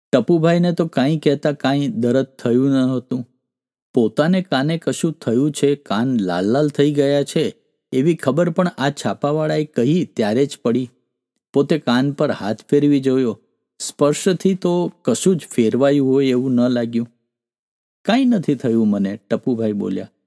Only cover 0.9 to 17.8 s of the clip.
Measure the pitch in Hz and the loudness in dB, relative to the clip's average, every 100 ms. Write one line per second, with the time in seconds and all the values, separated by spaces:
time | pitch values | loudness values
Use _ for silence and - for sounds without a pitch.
0.9 | - 131 160 151 143 151 143 135 139 139 | -2 -2 0 0 0 -2 -2 -2 -2 -2
1.9 | 113 120 131 135 - 123 123 139 135 127 | -2 0 0 -2 -6 0 0 2 0 0
2.9 | 127 - 127 120 _ _ _ _ _ _ | -2 -6 -8 -10 _ _ _ _ _ _
3.9 | 123 110 - 156 185 180 131 147 156 - | 0 0 2 2 2 0 -2 -2 -2 -4
4.9 | 131 165 156 - 117 147 - 143 143 - | -2 -4 -4 -2 0 0 0 0 -2 -4
5.9 | 101 131 120 92 87 98 135 151 143 147 | -2 0 0 0 -2 0 0 0 2 0
6.9 | 143 139 143 143 165 117 - _ _ - | 2 2 0 0 -2 -4 -6 _ _ -6
7.9 | 131 156 160 - 151 175 165 180 - 139 | 0 0 0 0 0 0 0 -2 -2 -4
8.9 | 147 110 101 143 151 156 156 151 - 120 | -2 -6 -4 -2 -2 -2 -2 -2 0 0
9.9 | 175 139 - 107 117 139 - 120 123 123 | 0 -2 -2 0 0 -2 -2 -2 -2 -4
10.9 | _ _ _ _ _ _ 139 143 156 - | _ _ _ _ _ _ 0 2 0 0
11.9 | 123 143 135 147 107 101 110 - 147 147 | 0 0 0 -2 -2 -6 -6 0 2 4
12.9 | 143 135 131 123 101 _ _ _ - - | 2 2 0 0 -4 _ _ _ -14 -8
13.9 | - 147 - 196 175 190 185 175 175 175 | 0 0 2 0 0 0 0 0 -2 -2
14.9 | - - 117 190 170 - - 110 123 139 | -4 -4 0 2 0 -2 0 0 2 2
15.9 | 143 131 135 135 123 135 120 123 123 117 | 2 2 2 2 0 0 0 2 0 -2
16.9 | 117 117 _ _ _ _ _ _ _ | -4 -6 _ _ _ _ _ _ _